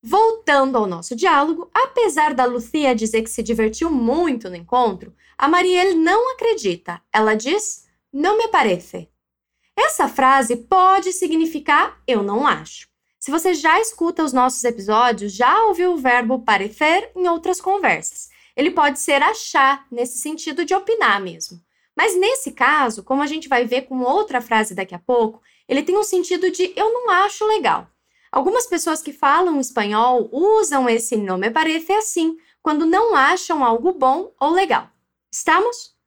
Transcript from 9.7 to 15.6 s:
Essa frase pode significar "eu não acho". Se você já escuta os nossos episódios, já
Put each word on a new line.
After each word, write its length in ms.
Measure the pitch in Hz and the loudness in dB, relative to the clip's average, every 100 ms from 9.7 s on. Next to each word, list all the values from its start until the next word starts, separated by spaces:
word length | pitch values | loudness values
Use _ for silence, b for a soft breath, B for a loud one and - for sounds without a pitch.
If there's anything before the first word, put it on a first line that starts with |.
| - | 0
Essa 320 | 508 - 269 | 0 0 -2
frase 480 | - 262 269 254 240 | 2 4 4 2 -4
pode 560 | - 381 370 381 370 | 0 4 6 4 0
significar 920 | 370 349 320 320 302 294 294 381 - - | -4 -2 0 -2 -4 0 2 0 -4 -2
"eu 160 | 233 | -2
não 240 | 202 208 285 | 0 0 0
acho". 420 | 160 156 - - _ _ _ | -2 -6 -20 -20 _ _ _
Se 120 | - | -4
você 240 | 311 359 | -2 0
já 260 | 330 320 349 | 0 2 2
escuta 420 | 453 - 339 339 | 0 -4 -4 -2
os 100 | 311 | -2
nossos 320 | 247 254 254 | 2 0 0
episódios, 680 | 247 233 196 214 247 208 202 | -4 -4 -2 2 2 0 -6
já 320 | 196 247 381 | 0 2 4